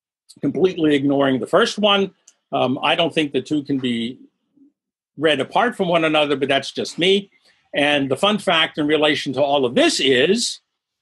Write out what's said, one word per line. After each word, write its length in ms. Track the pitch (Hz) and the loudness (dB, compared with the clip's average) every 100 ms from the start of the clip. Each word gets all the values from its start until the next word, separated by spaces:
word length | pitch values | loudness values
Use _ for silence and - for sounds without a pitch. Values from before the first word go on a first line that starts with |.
| _ _ _ - | _ _ _ -8
completely 540 | 147 135 185 180 151 143 | -4 0 0 2 0 2
ignoring 440 | 143 139 139 127 | 2 2 2 0
the 80 | 107 | 0
first 300 | 175 226 - | 0 0 0
one. 340 | 202 202 196 _ _ _ - | 0 0 -2 _ _ _ -6
Um, 280 | 135 127 131 | -2 0 0
I 140 | 143 175 | 0 0
don't 180 | 160 | 0
think 180 | 160 147 | 0 -2
the 100 | 135 | -2
two 220 | 123 151 | -2 -4
can 140 | 139 135 | -2 -4
be 400 | 127 117 117 131 - _ _ _ _ _ _ _ _ - | -2 -4 -6 -10 -20 _ _ _ _ _ _ _ _ -2
read 220 | 156 139 | 0 0
apart 360 | 127 175 233 - | 0 0 0 -2
from 100 | 175 | 0
one 160 | 170 | 0
another, 320 | 160 151 147 139 | 2 2 0 0
but 140 | 135 | 0
that's 220 | 139 - | -2 -2
just 260 | - 101 - | -8 -8 -2
me. 320 | 180 196 202 _ _ _ _ | 0 0 -2 _ _ _ _
And 360 | - 147 147 135 | -2 0 0 -2
the 80 | 135 | -2
fun 220 | 202 214 | 0 0
fact 380 | - 165 160 - | 0 0 0 -2
in 100 | 147 | 0
relation 440 | 151 151 143 143 | 2 2 0 -2
to 80 | 127 | -2
all 220 | 143 143 | 0 0
of 120 | 123 139 | 0 2
this 240 | 330 - | 2 2
is, 600 | 135 123 156 233 - - _ _ _ _ | 2 2 2 0 -2 -8 _ _ _ _